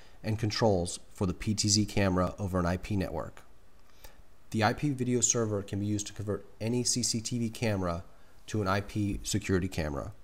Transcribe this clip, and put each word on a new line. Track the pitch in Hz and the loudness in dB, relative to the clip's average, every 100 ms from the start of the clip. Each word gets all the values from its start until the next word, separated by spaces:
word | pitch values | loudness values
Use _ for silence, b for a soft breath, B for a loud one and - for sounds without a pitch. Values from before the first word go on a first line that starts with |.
| B B | B B
and | 98 107 | -2 0
controls | 107 - 113 95 87 - - | 0 4 4 6 2 -4 -8
for | - 98 | 0 0
the | |
P | 87 - | 0 0
T | 104 104 | 2 4
Z | 104 104 | 4 4
camera | - 98 90 87 - | 2 4 4 2 0
over | 101 92 | -2 2
an | 87 | 2
I | 92 | 0
P | - | 0
network. | 101 87 78 57 - - - - - b b b b b - - | -2 -2 -4 -6 -10 -16 -18 -18 -18 b b b b b -16 -4
The | 110 | 2
I | 107 | 2
P | 123 147 | 4 0
video | 127 127 123 | 0 2 2
server | 117 123 110 104 | 4 4 2 0
can | 95 98 | -2 -2
be | 101 | 0
used | 104 98 | 0 -2
to | |
convert | - 104 98 - - | -6 -4 -4 -4 -6
any | 110 123 | 0 2
C | 120 127 | 2 2
C | 117 117 | 2 0
T | 110 120 | -2 -2
V | 117 | -2
camera | 110 117 101 90 85 - b b b | 0 2 2 2 -2 -6 b b b
to | - 110 | -4 0
an | 92 | 2
I | 98 | 2
P | 101 107 104 95 | 0 0 0 0
security | - 107 - 95 92 | 0 -2 2 2 2
camera. | - 76 71 - - | 0 -2 -2 -6 -8